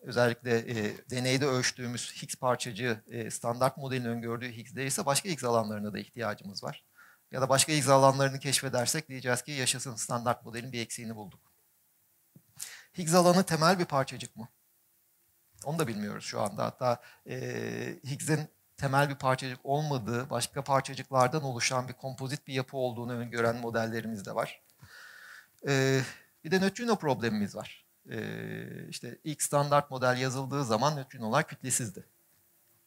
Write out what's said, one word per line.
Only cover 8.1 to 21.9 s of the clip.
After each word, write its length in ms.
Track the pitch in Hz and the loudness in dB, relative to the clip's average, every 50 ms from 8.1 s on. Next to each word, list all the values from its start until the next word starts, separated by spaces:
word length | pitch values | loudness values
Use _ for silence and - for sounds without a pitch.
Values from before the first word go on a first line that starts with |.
| 131 139 139 135 - 135 | 8 6 2 2 0 -2
keşfedersek 680 | - 139 127 - 139 131 123 123 120 - - 160 - - | -2 0 0 0 0 0 0 0 0 0 0 -2 -4 -8
diyeceğiz 320 | 131 127 123 127 123 - | -10 -4 -2 0 0 0
ki, 100 | - 151 | -2 -4
"Yaşasın 440 | 147 135 127 - - 123 - 139 110 | -4 -2 0 0 -2 -2 -6 -8 -8
standart 500 | 104 - - 127 117 113 120 117 - - | -6 -4 -4 -4 0 0 0 -2 -2 -4
modelin 260 | 117 110 120 117 131 | -10 -10 -10 -8 -6
bir 100 | 127 117 | -6 -6
eksiğini 340 | 113 - - 123 117 110 113 | -6 -6 -8 -8 -8 -10 -10
bulduk." 240 | 107 104 - - - _ _ _ _ _ _ _ _ _ _ _ _ _ _ _ _ _ _ - - _ _ _ - - - - - - _ - | -10 -12 -14 -16 -18 _ _ _ _ _ _ _ _ _ _ _ _ _ _ _ _ _ _ -20 -20 _ _ _ -14 -14 -14 -14 -16 -20 _ -10
Higgs 160 | 185 175 156 170 | -6 0 4 6
alanı 300 | 185 170 175 175 190 190 | 8 8 8 8 6 4
temel 360 | - 165 151 160 170 196 175 | 2 2 4 6 4 4 4
bir 60 | 175 | 2
parçacık 500 | - 147 135 131 - 131 110 127 - - | 0 0 0 0 -2 -4 -10 -12 -12 -12
mı? 120 | - 123 - _ _ _ _ _ _ _ _ _ _ _ _ _ _ _ _ _ _ _ _ _ - - | -14 -16 -16 _ _ _ _ _ _ _ _ _ _ _ _ _ _ _ _ _ _ _ _ _ -10 -6
Onu 160 | 139 160 165 | -4 -2 0
da 80 | 151 | 0
bilmiyoruz 380 | 120 107 104 104 104 107 107 - | 0 -2 -4 -6 -6 -8 -8 -8
şu 160 | - 117 117 | -6 -4 -4
anda. 240 | 110 101 101 123 120 | -4 -4 -2 -4 -4
Hatta, 360 | 117 - - 131 123 120 - - - - _ _ - | -4 -2 0 0 0 0 0 -4 -12 -20 _ _ -12
e, 60 | 123 131 123 123 123 117 113 117 113 113 120 127 - - - | -10 -8 -6 -6 -6 -6 -6 -6 -6 -6 -6 -8 -10 -10 -8
Higgs'in 440 | 127 143 - - 135 156 147 156 - _ _ _ _ _ | -8 -8 -4 0 0 0 0 0 -4 _ _ _ _ _
temel 320 | - 139 135 135 139 147 139 | -6 -2 0 2 2 2 2
bir 60 | 139 | 0
parçacık 440 | - 139 131 131 - 139 131 127 - - | 0 0 2 2 0 -2 -6 -10 -8 -4
olmadığı, 680 | 135 139 147 156 147 139 123 98 110 117 120 131 143 | -2 0 0 0 0 -2 -2 -2 -2 -2 -2 -2 -2
başka 340 | 123 120 120 - - 147 127 | -2 -2 -2 -4 -4 -6 0
parçacıklardan 800 | - 139 135 - - 135 - - - 135 127 127 123 143 156 139 | 2 2 2 2 0 -6 -10 -6 2 4 4 6 6 4 0 -2
oluşan 440 | 139 120 120 - - 131 127 127 | -2 -2 -2 0 0 0 0 -2
bir 60 | 123 | -4